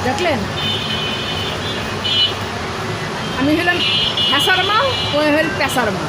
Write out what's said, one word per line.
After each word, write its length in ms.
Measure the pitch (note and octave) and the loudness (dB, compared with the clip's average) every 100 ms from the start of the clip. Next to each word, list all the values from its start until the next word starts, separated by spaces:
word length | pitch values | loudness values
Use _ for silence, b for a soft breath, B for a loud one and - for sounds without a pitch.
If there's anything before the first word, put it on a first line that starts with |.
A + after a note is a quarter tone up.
দেখলেন? 360 | A#3+ B3+ F4 C4 F#3+ - - - - - - - - - - - - - - - - - - - - - - - - - - - - - | -2 0 0 0 -2 -4 -2 -4 -4 -4 -4 -4 -4 -4 -4 -4 -6 -6 -6 -4 0 2 2 0 -4 -4 -6 -6 -4 -4 -4 -4 -4 0
আমি 200 | C4+ D#4 | 2 4
হলাম 180 | F4 F4 - - - - D4+ | 4 2 2 2 0 2 2
হ্যাসার 340 | C#4+ D4 F#4 | 2 4 2
মা, 180 | F#4 G#4+ C5+ B4 - D4 | 4 2 2 0 0 2
ওই 180 | D4+ D4 | 2 2
হল 120 | E4 - | 2 0
পেশার 340 | C#4 C4 A3+ | 0 0 0
মা। 80 | F#3 | 0